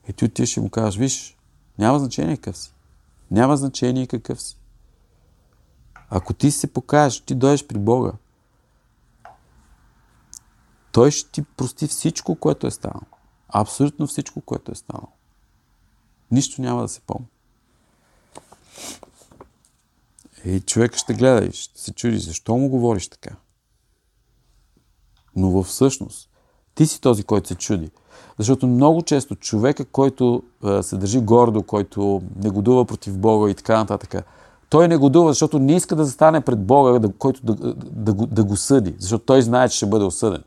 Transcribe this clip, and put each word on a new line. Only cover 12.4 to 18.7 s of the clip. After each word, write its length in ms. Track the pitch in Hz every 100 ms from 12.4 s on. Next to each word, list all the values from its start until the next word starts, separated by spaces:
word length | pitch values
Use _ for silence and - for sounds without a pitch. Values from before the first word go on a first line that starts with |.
| 156 143 -
е 40 |
станало. 340 | - 107 - - _ _ _ _
Абсолютно 580 | 104 107 - 143 - 143
всичко, 340 | - - -
което 300 | - - -
е 40 | -
станало. 320 | - - - _ _ _ _ _ _ _ _ _ _ _ _
Нищо 300 | 120 139 -
няма 200 | 127 120
да 60 | 110
се 140 | -
помни.“ 260 | - - 120 _ _ _ _ _ _ _ _ _ _ - _ _ _